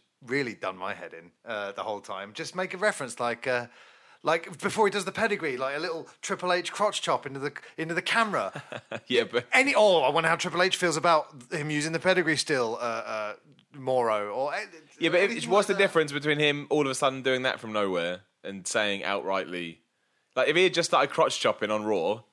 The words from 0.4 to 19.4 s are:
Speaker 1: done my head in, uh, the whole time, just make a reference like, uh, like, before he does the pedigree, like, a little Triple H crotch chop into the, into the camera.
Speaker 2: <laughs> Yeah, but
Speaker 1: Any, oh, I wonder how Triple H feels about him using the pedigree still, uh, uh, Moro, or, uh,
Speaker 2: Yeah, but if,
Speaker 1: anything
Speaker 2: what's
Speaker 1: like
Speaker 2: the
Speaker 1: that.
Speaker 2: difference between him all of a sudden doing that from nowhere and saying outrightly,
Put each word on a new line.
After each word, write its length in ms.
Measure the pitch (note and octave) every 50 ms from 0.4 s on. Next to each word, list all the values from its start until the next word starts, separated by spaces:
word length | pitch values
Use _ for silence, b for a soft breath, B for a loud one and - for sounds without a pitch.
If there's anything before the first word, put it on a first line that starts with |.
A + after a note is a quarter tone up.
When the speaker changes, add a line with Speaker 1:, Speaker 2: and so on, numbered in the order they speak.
| C3+ A#2+ G2+
Speaker 1:
done 240 | - - F#2+ F#2+ F2+
my 160 | F#2 G2+ G2
head 200 | F2+ F2+ E2 E2+
in, 180 | E2 E2 E2+ - _ _
uh, 300 | A#2+ A2+ G#2 G2+ G2 G2+
the 100 | G#2+ F#2
whole 160 | G#2+ G#2 G2+
time, 320 | G2+ - G2+ F#2+ G2 G#2
just 240 | G#2+ - D#3+ C#3 -
make 180 | F3+ F#3+ F3 F#3+
a 40 | F3+
reference 420 | G3+ G#3+ F#3+ - C#3+ A#2+ - -
like, 260 | B2 A#2+ A#2 A#2 -
uh, 220 | C3+ B2+ A#2+ A#2+ A#2 b b b b b b b b b b -
like, 320 | D3 E3 E3+ E3+ G3 F3 -
before 280 | - G3 - G#3+ G#3+ G3+
he 40 |
does 120 | F#3+ G3+ F3
the 80 | F#3+
pedigree, 460 | - F#3+ A3 A3 G#3 D#3+ D#3+ D3 B2+ B2
like, 180 | C3 C3+ C#3+
a 40 | D3
little 280 | D#3+ D#3+ D#3+ D#3+ C#3+ B B B
Triple 320 | - - G3 D3 F3 F3+ F3+
H 180 | F3+ E3+ -
crotch 300 | - - G#3 G#3 - -
chop 240 | - F3 C#3+ B2 -
into 140 | C#3+ C3+ C#3
the, 120 | C3+ D3 C#3+ - B B B -
into 160 | D#3+ D#3+ E3+
the 80 | E3+
camera. 640 | E3 - - A#3 A3+ G#3+ F3+ C3 G2+ F#2+ - C#3+ - -
Speaker 2:
<laughs> 400 | - B2 - _ A2+ A#2 - -
Yeah, 180 | B2+ A#2 A#2 -
but 160 | A2+ A#2+ - -
Speaker 1:
Any, 240 | - B3 C4+ C#4+ C4+
oh, 240 | A3 G#3+ G#3 F3+ D#3+
I 80 | C3+ C3+
wonder 180 | C#3+ E3 D#3+ D#3+
how 80 | E3+ D#3
Triple 240 | - F3+ D3 F3
H 160 | F3+ F#3+ F#3 -
feels 180 | F3+ E3+ D3
about 320 | D#3 D3 F3 E3 D3+ - - D#3 C3+ B2+ -
him 180 | F3+ D#3+ D3 D3+
using 220 | D3+ D3 D3 D#3+
the 80 | E3 D#3+
pedigree 380 | - F#3 F#3 F#3 E3+ E3 D#3 C3
still, 400 | - - D3+ C3 A#2+ A2 A#2 A#2
uh, 40 | B2
uh, 500 | A#2+ A2+ A2+ G#2 A2+ A2 A2 G#2+ G#2 G#2 - _ D#3 C3+ _ _ _ - C#3+
Moro, 520 | C3 B2+ C3 B2+ A#2+ A2+ G#2+ G#2 G2+ G#2
or, 240 | G2+ B2 C3+ D3 D3+
uh, 60 | G3+ G#3+ G3 F3+ D#3+ - - - -
Speaker 2:
Yeah, 100 | E3 E3
but 100 | E3+ F3
if, 120 | G3 G3+
Speaker 1:
anything 180 | A#3 G#3 D3 C#3+
Speaker 2:
what's 180 | F3+ G#3 G3 -
Speaker 1:
like 80 | F#3 F#3
Speaker 2:
the 40 |
Speaker 1:
that. 60 | G3 F#3
Speaker 2:
difference 220 | - E3 D#3 C#3+ C#3
between 260 | D3 C#3+ D3+ D3 D3
him 280 | D3+ D3 C#3+ D3 C#3+ -
all 120 | D3 D3+ D3
of 60 | C3+
a 40 | C3
sudden 260 | - D3 C3+ C3 C3
doing 200 | B2+ C3+ C3 B2+
that 180 | B2+ C3 - -
from 140 | - A2 G#2+
nowhere 480 | G#2+ G2+ G2 F#2 F2 E2+ F2 F2+ F2+ - _ _ _ -
and 200 | F#2+ G2 F#2+ F2+
saying 360 | - - A2+ G#2+ G2+ G2+ G2
outrightly, 760 | D2+ E2+ G2+ G2 - F#2 F#2+ F#2+